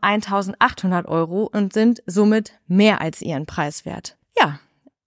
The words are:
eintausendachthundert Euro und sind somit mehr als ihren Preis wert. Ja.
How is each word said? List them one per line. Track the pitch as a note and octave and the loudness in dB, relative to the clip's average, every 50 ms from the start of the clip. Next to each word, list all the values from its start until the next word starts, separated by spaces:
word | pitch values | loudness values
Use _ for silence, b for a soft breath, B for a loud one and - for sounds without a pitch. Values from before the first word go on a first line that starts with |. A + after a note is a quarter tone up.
| - | 0
eintausendachthundert | G3+ G#3 G#3+ G#3 G3 G3 G3+ G3 F#3+ - - A#3 B3+ - - - F#3 F#3 F3 - | 0 0 0 -2 -2 -2 -2 -2 -4 0 0 0 0 0 -2 -4 -2 -2 -2 -2
Euro | - D#3 E3 E3 E3 F3 G3+ A3 - | -2 -2 -2 -2 -2 -2 -4 -4 -2
und | - G#3 G3+ F#3+ - | -2 -2 -2 0 0
sind | G#3+ A3 A#3 A#3 - - | 2 2 2 2 0 -4
somit | - E3+ G3+ G#3 G#3+ G#3+ A3 G#3+ - _ _ _ | -4 0 2 4 4 4 2 0 -4 _ _ _
mehr | - F3+ F#3+ G3+ G#3+ G3 - | 0 2 4 6 4 4 2
als | - E3 D#3 - - | -2 -6 -6 -6 -8
ihren | - D#3 C3+ D#3 | -6 -6 -6 -8
Preis | - - - D3+ D3 D3 - - | -8 -6 -4 -4 -4 -4 -8 -12
wert. | - - G#2+ - - _ _ _ _ - - | -12 -12 -12 -14 -16 _ _ _ _ 0 2
Ja. | - D3 C#3+ - _ _ _ _ _ _ _ _ _ | 2 2 0 -8 _ _ _ _ _ _ _ _ _